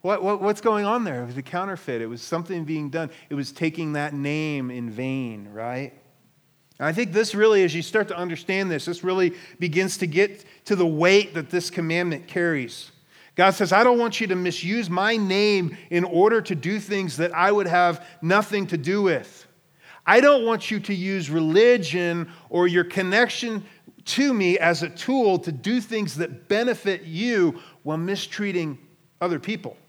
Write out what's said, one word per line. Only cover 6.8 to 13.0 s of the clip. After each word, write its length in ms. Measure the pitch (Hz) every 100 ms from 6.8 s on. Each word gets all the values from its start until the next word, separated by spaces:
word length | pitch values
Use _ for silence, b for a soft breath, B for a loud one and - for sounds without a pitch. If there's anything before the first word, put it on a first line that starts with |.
| 143
I 60 |
think 200 | 165 226
this 220 | 185 220
really, 300 | 202 220 208
as 100 | 180
you 60 | 165
start 280 | - 220 208
to 80 | 175
understand 540 | 180 160 - 190 190
this, 140 | 156
this 180 | 175 175
really 300 | 180 185 180 175 B B
begins 380 | 175 156 190 -
to 80 | 180
get 380 | 156 202 - b b -
to 100 | 196
the 100 | 170
weight 460 | 156 175 202 190
that 160 | 165 139
this 220 | 175 170
commandment 560 | - 160 170 175 147 -
carries. 600 | 185 175 151 117 - - _